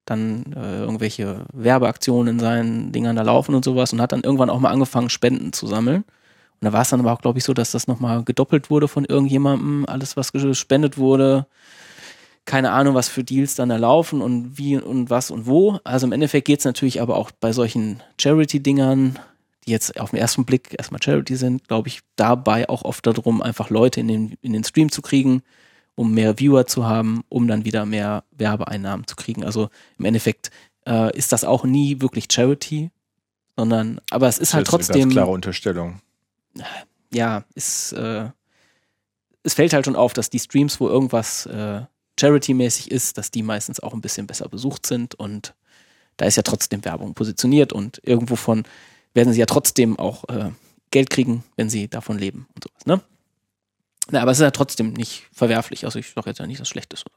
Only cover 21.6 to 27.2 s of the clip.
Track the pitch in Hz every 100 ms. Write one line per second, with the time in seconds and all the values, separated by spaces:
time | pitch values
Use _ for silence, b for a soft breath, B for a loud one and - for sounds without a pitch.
21.6 | - 113 104 - _ - 110 123 127 107
22.6 | - 123 - - - 113 117 113 - 113
23.6 | 107 110 123 - 113 110 110 - 127 110
24.6 | 110 - 156 - - 139 135 127 b b
25.6 | b b b - 113 110 110 104 139 135
26.6 | 127 - 117 110 110 113